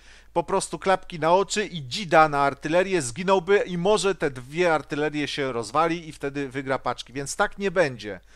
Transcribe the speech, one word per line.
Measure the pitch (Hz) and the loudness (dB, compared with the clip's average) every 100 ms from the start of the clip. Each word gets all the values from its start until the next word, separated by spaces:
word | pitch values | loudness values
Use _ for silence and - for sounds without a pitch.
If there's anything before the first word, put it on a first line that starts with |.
| - - - | -20 -20 -6
po | 170 | -4
prostu | 165 190 - 160 | 0 -2 -2 -2
klapki | 196 185 - 170 | 2 0 0 -2
na | 156 | 2
oczy | 185 196 208 202 | 4 2 -2 -4
i | 175 127 | -6 -8
dzida | 160 190 160 156 | -8 4 6 6
na | 143 | 4
artylerię | 139 131 151 170 190 185 | 2 0 0 2 2 0
zginąłby | 123 131 185 190 170 202 | -2 -4 2 2 4 2
i | - 175 | 2 0
może | 180 208 190 185 | 2 2 2 0
te | 151 | -2
dwie | 131 127 156 180 | -4 -6 0 2
artylerie | 156 - 147 151 147 139 | 2 0 -2 -2 -2 -4
się | - 135 | -2 -2
rozwali | 117 104 143 165 170 156 | -4 -2 0 2 0 -8
i | |
wtedy | - 143 143 139 | -10 -8 -6 -6
wygra | 131 135 127 | -6 -4 -2
paczki, | 127 120 - | -2 -6 -8
więc | 127 139 - | -10 -6 -2
tak | 202 - | -2 -2
nie | 196 | -2
będzie. | 180 151 120 104 92 - | 2 0 -2 -10 -12 -16